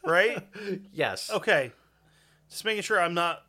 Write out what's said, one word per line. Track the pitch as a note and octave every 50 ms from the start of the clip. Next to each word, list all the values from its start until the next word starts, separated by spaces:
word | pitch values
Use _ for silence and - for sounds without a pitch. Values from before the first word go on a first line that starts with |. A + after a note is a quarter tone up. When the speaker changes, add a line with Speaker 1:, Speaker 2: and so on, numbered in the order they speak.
| -
Speaker 1:
Right? | D#3+ E3 F3 G3 A#3 A#3+ G3+ - - - G#3 G#3+ G3+ F#3 G3 - - -
Speaker 2:
Yes. | - D3 A2+ F#2+ - - - A3
Speaker 1:
Okay. | G3+ - A3+ G3 D3+ C3+ A#2+ - _ _ _ _ _ _ _ _ _ _ _ _ _ _ _
Just | - - -
making | A3 A3 G#3 G3
sure | - A3 G3
I'm | F3 E3+ F3
not | E3+ E3+ E3+ D#3+ - -